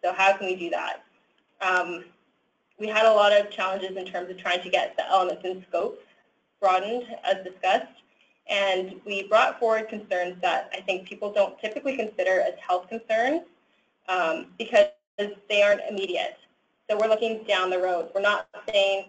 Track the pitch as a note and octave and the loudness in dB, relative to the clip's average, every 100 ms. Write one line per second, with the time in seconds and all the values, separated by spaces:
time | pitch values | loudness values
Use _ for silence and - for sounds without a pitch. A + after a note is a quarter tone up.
0 | F3 F#3 G3 G3+ G3 F#3 E3+ - - - | -2 2 4 4 0 -4 -4 -6 -6 -10
1 | _ _ _ _ _ _ F#3+ F3+ F3 E3+ | _ _ _ _ _ _ 0 0 -2 -8
2 | - _ _ _ _ _ _ _ G#3+ G#3+ | -14 _ _ _ _ _ _ _ -2 4
3 | A3 G#3+ G#3 G#3 G3+ - F#3+ F#3+ F#3 F#3+ | 6 8 8 6 2 -4 -4 -2 -6 -8
4 | F#3 F3+ F3+ F#3 F#3 F3+ F3+ F3+ - - | -8 -8 -8 -8 -4 -4 0 -2 -2 -4
5 | - F#3+ F#3 D#3 F3+ F#3 F#3 E3+ G3+ - | 0 2 2 -2 -6 -10 -6 -4 -4 -8
6 | - _ _ _ _ _ G3 F#3 G3+ A#3+ | -20 _ _ _ _ _ 2 2 0 -6
7 | A#3+ A3+ - F#3+ F#3+ - F#3 G#3+ - - | -8 -8 -4 -2 -4 -4 0 0 -2 -18
8 | _ _ _ _ - G3+ G3 F#3 F#3 - | _ _ _ _ -6 -2 0 0 -4 -10
9 | G#3 G3+ G3 G#3+ C4+ - A#3 A3 A3 G#3+ | -8 -8 2 4 4 2 0 0 -2 -10
10 | - F3+ F3+ F3+ F#3 E3 - - G3 F3+ | -4 -4 -4 -2 0 0 -2 -10 -4 -6
11 | - G3+ G#3 G#3 G3 - G#3+ C#4 C#4 C4 | -6 -10 -6 0 0 0 -8 -6 -6 -4
12 | G#3+ - F#3 F#3 - - - F3+ - A3+ | -6 -2 0 2 0 -4 -4 -4 -2 -12
13 | - A3 B3 D#4+ F4 _ _ _ _ _ | -4 0 0 -2 -6 _ _ _ _ _
14 | - F#3 E3 E3 - - A3 A3+ G3+ - | -6 -2 -2 -2 -8 -12 2 4 4 2
15 | _ - G#3 - _ G#3 G3+ G#3 - G3+ | _ -6 -6 -6 _ 2 4 4 0 -6
16 | F#3+ F3 - - _ _ _ _ _ G#3 | -4 -4 -4 -8 _ _ _ _ _ 0
17 | A3 G#3+ A3+ A3 G#3+ G3 F#3 F#3 F3+ F3 | 2 2 0 -4 -2 0 0 0 0 -2
18 | E3 G3 G3+ G#3+ - - - G#3 G3 G3 | -2 0 0 0 -4 -14 -2 2 2 0